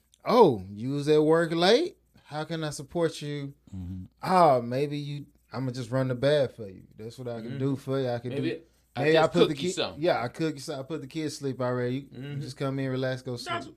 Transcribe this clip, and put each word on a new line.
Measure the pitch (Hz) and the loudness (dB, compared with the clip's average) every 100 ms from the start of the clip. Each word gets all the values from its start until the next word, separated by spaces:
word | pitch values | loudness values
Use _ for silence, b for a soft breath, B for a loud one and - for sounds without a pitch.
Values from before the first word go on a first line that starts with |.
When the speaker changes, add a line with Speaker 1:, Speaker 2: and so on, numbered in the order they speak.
| _ _ | _ _
Speaker 1:
Oh, | 143 240 180 107 95 | 2 6 6 6 -4
you | 101 127 | -8 -6
was | 143 143 | -2 4
at | 151 | 6
work | 151 165 170 | 6 4 4
late. | 165 180 254 349 - _ _ | 4 6 6 4 -6 _ _
How | _ 147 | _ -8
can | 156 160 | -6 -6
I | 151 | -6
support | 139 131 170 165 160 | -8 -6 -2 0 -2
you? | 147 147 139 - _ | -8 -8 -10 -14 _
Speaker 2:
Mm-hmm. | 95 90 92 95 _ | -12 -10 -10 -12 _
Speaker 1:
Oh, | - 185 160 127 | 2 6 8 6
maybe | 120 131 147 147 | 2 -2 -2 -4
you, | 143 147 - _ _ | -6 -10 -12 _ _
I'ma | 120 131 | -6 -6
just | 123 110 | -6 -4
run | 131 131 | -2 0
the | |
bath | 120 139 147 123 - | 0 2 4 2 -4
for | 101 | -14
you. | 92 87 - | -16 -20 -16
That's | 113 131 | -14 -12
what | 120 | -10
I | 117 | -10
can | 117 | -10
Speaker 3:
Mm-hmm. | 135 | -4
Speaker 1:
do | 139 131 | -2 -2
for | 135 135 | -4 -2
you. | 127 | -2
I | 120 | -4
can | 123 | -4
Speaker 3:
Maybe | 139 - | -4 -4
Speaker 1:
do. | - - _ _ 131 | -6 -12 _ _ -2
Speaker 3:
I | |
Speaker 1:
Maybe | 147 160 | 4 6
I | |
Speaker 3:
just | 160 | 6
Speaker 1:
put | 175 151 | 4 4
the | |
Speaker 3:
cook | 139 | 2
you | 180 | -2
Speaker 1:
kid. | |
Speaker 3:
something. | 160 104 143 | -2 -4 -2
Speaker 1:
Yeah, | 170 123 | 0 0
I | 120 | -2
cook | - 160 | -4 -4
you | 139 | -4
so-, | 143 139 | -8 -10
I | |
put | 135 156 | -8 -10
the | 135 | -8
kids | 160 151 151 | -6 -6 -6
sleep | 139 127 | -6 -2
already. | 123 123 123 | -2 -2 -2
You, | 131 143 | -4 -8
you | 123 143 | -12 -10
Speaker 3:
Mm-hmm. | 143 | -8
Speaker 1:
just | 127 - | -8 -6
come | 139 139 | -4 -2
in, | 135 | -2
relax, | 131 131 127 | -2 -2 -4
go | 131 120 | -6 -8
sleep. | 349 339 - | -6 -8 -8